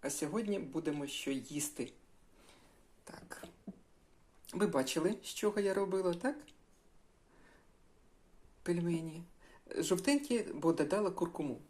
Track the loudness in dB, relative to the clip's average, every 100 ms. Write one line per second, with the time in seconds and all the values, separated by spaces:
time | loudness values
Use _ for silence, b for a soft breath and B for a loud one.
0 | -4 -2 -2 0 0 0 0 -2 0 -2
1 | -2 -4 -2 -2 -2 -4 -4 -4 -6 -8
2 | -20 -20 -20 B B B B B -20 -20
3 | -18 -16 -14 -14 -14 -14 -14 -14 -20 -20
4 | -20 -20 -20 -20 -8 0 2 4 2 2
5 | 0 0 -6 0 0 2 2 2 2 2
6 | 2 0 -2 -4 -12 -20 -20 -20 -20 -20
7 | -20 _ _ b b b b -20 -20 -20
8 | -20 -20 -20 -20 -20 -10 -2 0 2 0
9 | -2 -10 -14 -20 B B -8 -2 2 2
10 | 4 2 2 0 0 2 2 4 4 4
11 | 2 0 -2 -2 -4 -4 -10